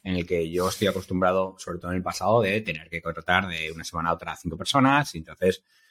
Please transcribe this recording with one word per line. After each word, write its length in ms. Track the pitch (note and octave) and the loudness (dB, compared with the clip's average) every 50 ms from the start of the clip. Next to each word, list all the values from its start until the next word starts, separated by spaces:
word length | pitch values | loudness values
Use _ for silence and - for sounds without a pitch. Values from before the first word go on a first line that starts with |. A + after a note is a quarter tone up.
| - | -4
en 120 | F#2+ F2+ | -2 -2
el 100 | F2+ F2 | -2 0
que 240 | F2+ F#2 E2+ E2 E2 | 0 0 0 0 0
yo 200 | E2+ F2+ F2+ F#2+ | 0 0 0 0
estoy 180 | - - G#2+ | 0 2 0
acostumbrado, 680 | F#2+ F#2 F#2+ F2+ - F#2 F#2 F#2 F2+ F#2 F#2+ F#2+ F#2+ - - | 0 0 0 -4 -2 0 2 2 2 2 2 0 -2 -6 -10
sobre 200 | - F2+ F2 F2 | -10 -10 -10 -8
todo 120 | - F2+ | -6 -4
en 60 | F2+ | -4
el 40 | F#2 F2+ | -2 -2
pasado, 380 | F2+ E2+ - F2+ G2 A2 A#2+ | -4 -4 -2 2 4 4 4
de 200 | G#2+ F#2+ G2+ A2 | 4 4 0 0
tener 280 | A2 - D#2+ D2+ D#2+ - | -2 -4 -6 -8 -8 -10
que 120 | E2 E2 | -10 -8
contratar 440 | - E2+ D#2+ E2 E2 F2+ F2+ F#2+ F#2+ F#2 | -8 -8 -8 -6 0 2 2 4 2 0
de 240 | E2+ D#2+ D#2+ D#2 E2 | -4 -6 -6 -6 -6
una 100 | D#2+ D2+ | -8 -10
semana 240 | - - E2 D#2+ E2+ | -8 -6 -2 0 0
a 20 | E2+ | -2
otra 180 | E2 E2+ E2 | -2 -4 -10
a 60 | D#2+ | -10
cinco 180 | - - E2 D#2+ | -8 -8 -8 -6
personas. 560 | D#2+ E2+ - - C#3 C3 C3+ C#3 D3 C#3+ - - | -6 -2 2 4 6 6 6 6 4 2 0 -6
Y 20 | |
entonces, 440 | E2 D#2 - D2+ - F2+ F#2 - - _ _ _ _ _ _ | -10 -12 -12 -4 0 2 2 2 0 _ _ _ _ _ _